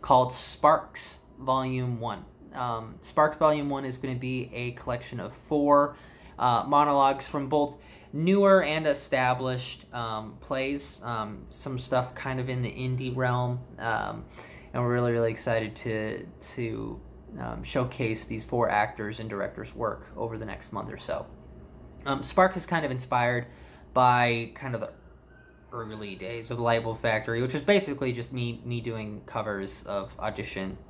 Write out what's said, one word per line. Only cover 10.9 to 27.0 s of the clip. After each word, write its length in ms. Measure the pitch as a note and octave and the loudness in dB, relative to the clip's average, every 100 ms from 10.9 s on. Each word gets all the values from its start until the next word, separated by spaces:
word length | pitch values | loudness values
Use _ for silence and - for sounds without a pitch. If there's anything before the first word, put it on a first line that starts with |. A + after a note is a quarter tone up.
| - | -12
um, 440 | A#2 A#2 G#2+ G#2 - | -6 -4 -4 -8 -14
some 300 | - C#3 B2+ | -12 -8 -6
stuff 360 | B2+ B2+ B2+ | 0 0 0
kind 260 | - C3+ C3 | -6 -6 -4
of 100 | B2+ | -4
in 100 | B2+ | -2
the 100 | A#2+ | -4
indie 460 | - B2+ B2+ C3 B2+ | -4 -4 -2 -2 0
realm, 420 | B2+ B2 B2 B2 - - | 0 2 0 -4 -8 -6
um, 480 | A2+ A2 G#2 - - - - - - | -2 -2 -2 -8 -12 -18 -18 -18 -10
and 80 | B2 | -2
we're 100 | B2 | 0
really, 200 | B2 A#2+ | 2 2
really 180 | A#2 A#2 | 2 0
excited 440 | A2+ - A2+ A2 - | 0 0 0 -2 -6
to, 500 | A#2+ A2 G#2+ - - - - - | -4 -4 -4 -6 -10 -16 -12 -6
to, 440 | A#2 A2 - A#1 - - - - | -4 -4 -8 -10 -14 -20 -16 -10
um, 220 | A#1+ A#1 | -8 -8
showcase 640 | A#1+ C3+ B2 - A#2 A2 - | -4 -2 -2 -2 -2 -2 -6
these 180 | A2+ | -10
four 240 | - A#2+ A2 | -4 0 4
actors 520 | G#2 G#2+ - G#2 A2+ | 4 2 -2 -8 -6
and 80 | A2 | -8
directors' 460 | G2+ G2+ - A2 | -4 -6 -6 -12
work 340 | - A2+ G#2+ - - | -4 -4 -4 -12 -8
over 220 | A#2 A2 | -8 -6
the 60 | |
next 280 | A2 - - | -10 -10 -10
month 200 | G2+ G#2+ | -8 -8
or 60 | G#2 | -10
so. 280 | - - - - - - - - - - | -6 -6 -6 -16 -20 -20 -20 -20 -20 -10
Um, 180 | C#3 C3+ | -4 -4
Spark 340 | - - F#3 F#3 | 0 4 4 2
is 100 | - | -2
kind 180 | E3+ | -2
of 60 | D3 | 0
inspired 560 | B2+ - B2 A#2+ A#2+ A#2+ - - - - | -4 0 2 2 0 -4 -16 -20 -20 -2
by 580 | B2+ B2+ B2 A#2+ A#2 A#2 | 4 6 6 4 2 -2
kind 200 | - C3 | -8 -6
of 60 | A#2 | -6
the 120 | G#2+ - - - - - - - - | -6 -12 -20 -20 -20 -20 -20 -20 -12
early 420 | A#2+ A2 G#2+ G#2 F#2+ | -10 -10 -10 -10 -8
days 340 | F#2 A#2 A2+ | -8 -8 -6
of 80 | A#2+ | 0
the 40 | |
Lightbulb 380 | A#2 A#2 A2+ A2+ | 4 4 2 -2